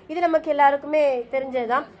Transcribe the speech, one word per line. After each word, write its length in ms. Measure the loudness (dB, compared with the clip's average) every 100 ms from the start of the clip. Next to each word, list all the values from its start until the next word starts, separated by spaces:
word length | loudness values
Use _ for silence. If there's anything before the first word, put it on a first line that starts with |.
| -10
இது 120 | -2
நமக்கு 300 | 0 0 0
எல்லாருக்குமே 800 | 4 4 4 0 0 2 0 -4
தெரிஞ்சதுதான். 520 | -6 -4 -4 -2 -2 -4 -12